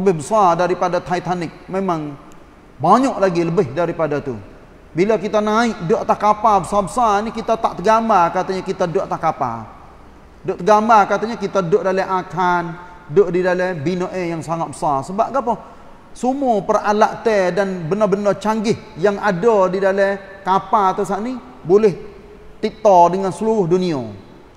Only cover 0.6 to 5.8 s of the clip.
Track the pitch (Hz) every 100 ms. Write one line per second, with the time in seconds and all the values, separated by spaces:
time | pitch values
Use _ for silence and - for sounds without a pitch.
0.6 | 180 180 180 175 165 180 170 180 160 -
1.6 | - 185 190 165 147 139 - - - -
2.6 | - - 156 233 262 196 190 170 170 170
3.6 | 127 143 170 165 156 143 135 113 98 -
4.6 | - - - 151 202 214 196 214 214 220
5.6 | 240 -